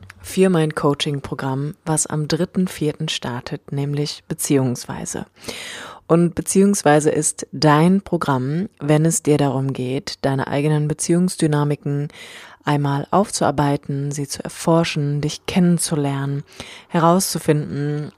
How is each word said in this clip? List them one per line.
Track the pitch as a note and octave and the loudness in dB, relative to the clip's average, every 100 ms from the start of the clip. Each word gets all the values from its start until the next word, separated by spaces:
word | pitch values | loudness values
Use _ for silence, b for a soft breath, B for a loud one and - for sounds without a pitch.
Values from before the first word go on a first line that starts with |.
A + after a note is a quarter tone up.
| - - | -20 -18
für | - F#3 F#3+ | -4 2 4
mein | E3+ D#3 | 4 0
Coaching-Programm, | - D3+ D3 D#3 C#3 - C3 C3+ C3+ D3 - | 0 0 0 -2 -4 -6 -6 -4 -4 -6 -6
was | D#3 D#3 - | -2 -2 -2
am | D3+ D3 | -4 -2
dritten | D#3 F3+ F#3+ F#3 | -2 0 0 -2
vierten | - D3+ - D#3 | -2 -4 -2 -6
startet, | - B2+ B2 - C#3+ - | -6 -8 -8 -10 -12 -8
nämlich | C#3 C#3+ C#3+ D3 - - | -6 -4 -4 -6 -8 -10
Beziehungsweise. | D#3 - C#3 B2+ A#2+ - - - - - B B B B B B B - | -6 0 2 2 -2 -8 -10 -8 -8 -12 B B B B B B B 2
Und | E3+ E3+ | 4 4
Beziehungsweise | - - F#3+ G3+ G3+ D3 D3+ D3 | 0 0 4 4 4 4 4 4
ist | - D3+ - - | 2 0 -4 -10
dein | C#3 D3+ D3 F3 G3 | 2 4 6 6 4
Programm, | - E3 - C3 C3 D#3+ G#3 - | 0 -2 0 -2 -2 -4 -6 -4
wenn | C#3+ D3+ | 2 4
es | D#3+ D#3+ | 2 2
dir | C#3+ D3 | 2 2
darum | C#3 B2+ C3+ | 2 0 -2
geht, | B2+ B2 C#3 - - | -4 -4 -6 -6 -4
deine | C3+ C3+ - | -2 -2 -2
eigenen | C#3+ D3+ D3+ D3+ | 0 2 2 0
Beziehungsdynamiken | D#3 - E3+ F3+ - D#3 D3 D3 D3 C#3+ C#3+ D3 B B B B B | -2 0 2 2 2 0 2 0 -2 -2 -4 -4 B B B B B
einmal | - D3 C#3+ C#3 - | -2 0 0 -2 0
aufzuarbeiten, | F#3 G#3 - D3 C#3 C#3+ C#3+ - C#3 C#3+ | 0 0 0 0 2 0 0 -4 -6 -4
sie | D3 C#3 | -6 -8
zu | - | -8
erforschen, | - - F3 E3 E3 D#3 C#3+ D3 | -12 -4 2 2 2 -2 -2 -2
dich | D3+ - - | -4 -6 -2
kennenzulernen, | F#3 F3 E3+ - D#3 C#3 C#3 C#3 C#3+ B B B B B | 2 4 2 0 -2 -2 -2 -4 -6 B B B B B
herauszufinden, | E3+ E3 F#3 - E3 - D3+ C#3+ C#3 D3 D3 D3 | 2 4 4 2 0 0 0 0 -4 -4 -4 -8